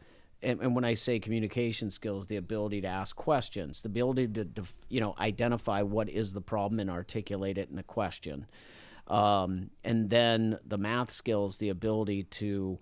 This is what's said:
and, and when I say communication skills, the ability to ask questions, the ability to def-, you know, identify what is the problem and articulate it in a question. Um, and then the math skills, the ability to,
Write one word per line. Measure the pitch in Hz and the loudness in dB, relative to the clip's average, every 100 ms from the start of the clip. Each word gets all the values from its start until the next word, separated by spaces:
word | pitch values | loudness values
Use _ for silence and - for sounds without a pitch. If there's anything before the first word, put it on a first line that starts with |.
| - - - - | -20 -20 -20 -6
and, | - 107 | -4 0
and | 127 123 | 2 2
when | |
I | 120 | 2
say | 107 - 117 | 2 2 0
communication | 107 113 107 123 117 110 107 | 0 0 0 0 0 0 -4
skills, | - 110 98 95 | -4 -6 -6 -4
the | 104 | -6
ability | 85 110 104 101 | -2 -2 -2 -2
to | 95 | -2
ask | 95 98 - | -2 -4 -2
questions, | - 139 110 104 78 - | 2 2 2 -6 -6 -6
the | 110 | -4
ability | 104 123 131 120 | 0 2 2 0
to | 107 | 0
def-, | 92 - 90 - - | -4 -6 -10 -12 -4
you | 123 | 0
know, | 104 - | 0 0
identify | 110 101 120 117 117 101 | -2 2 2 2 0 0
what | 101 104 107 | 2 0 0
is | 101 104 | -2 -2
the | 98 | -4
problem | 92 107 101 110 | -4 0 0 0
and | 98 | 0
articulate | 87 95 113 104 101 98 95 | -4 -4 -6 -4 -2 -2 -2
it | 95 | -4
in | 78 | -8
a | |
question. | - - 95 - 82 71 - - - - - - - | -6 -2 -2 -4 -8 -8 -10 -16 -20 -20 -20 -16 0
Um, | 104 104 101 92 92 95 - | 4 6 6 4 -2 -4 -8
and | - 113 107 | 0 2 4
then | 117 117 113 113 110 - | 6 6 6 4 0 -2
the | 104 | -2
math | 101 120 123 | 0 0 0
skills, | - - 107 101 95 | -2 0 2 0 0
the | 104 | -2
ability | 92 110 110 101 101 | 0 0 2 2 -2
to, | 92 - 104 98 95 92 | -4 -4 -2 0 -2 -4